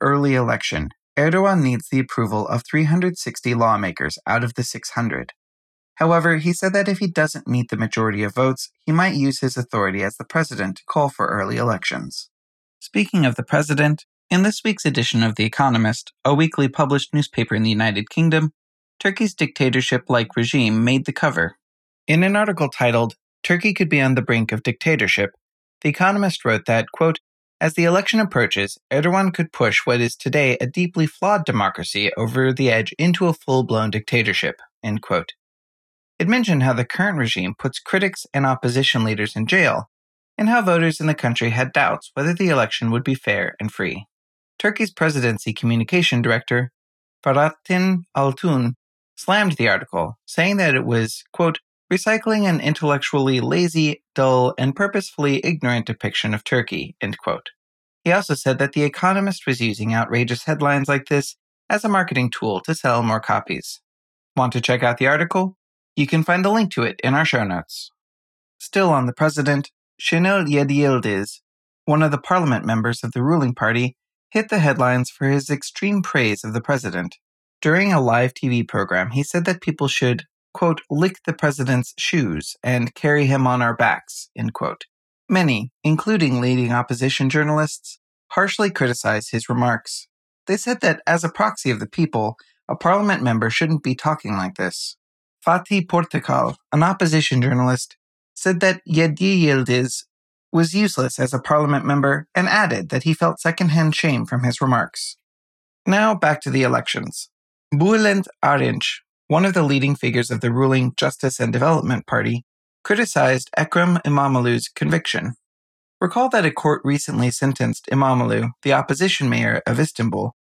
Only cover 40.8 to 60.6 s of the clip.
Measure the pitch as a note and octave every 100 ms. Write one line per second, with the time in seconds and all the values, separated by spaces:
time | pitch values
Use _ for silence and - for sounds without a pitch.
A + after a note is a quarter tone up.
40.8 | E3 D#3 D#3 D3+ B2+ A#2+ B2 A2+ C3 -
41.8 | A#2+ - - - D3 F3 F#3+ C#3+ A2 -
42.8 | A#2 A#2 B2 C3 - G2+ F#2+ - G#2+ -
43.8 | F#2+ - G#2+ _ _ _ _ - G#3 G#3+
44.8 | A3 - D#3+ D3 A#2+ G#2+ - A2 A#2 A#2
45.8 | A2+ F3+ E3 B2 A#2 A2+ - B2 B2+ -
46.8 | _ _ _ _ - C3+ D#3 - - F#3
47.8 | F#3 F#3 F3 - C#3 C3 F#3 C#3 A#2+ B2
48.8 | _ _ _ - - G3+ G3+ D3 A#2 F#2+
49.8 | - E2+ E2 A2 - - F3 G3+ F3 C3
50.8 | B2 A#2+ A2 - - - E3+ D#3+ - _
51.8 | - F#3 - A3 A3 G#3+ G3 D#3+ C#3+ D3+
52.8 | D3+ C#3+ - D3 C3+ C3 A#2+ F3 F3 D#3+
53.8 | D#3 D3 _ - C3 B2+ B2+ - C3 C3+
54.8 | G3+ G3+ - - C#3+ C#3 D3+ E3 B2+ A#2+
55.8 | G#2 A2 G#2 - G#2+ G#2+ - B2+ C3 D#2+
56.8 | - - G#2 - - - - - _ _
57.8 | _ _ E3+ F#3 F#3+ D3 - B2 C#3 D3
58.8 | D3 - F3+ G3 G3 F#3+ - B2 A#2 G#2
59.8 | G#2+ A2+ A2+ A#2 A#2+ A#2+ - D3+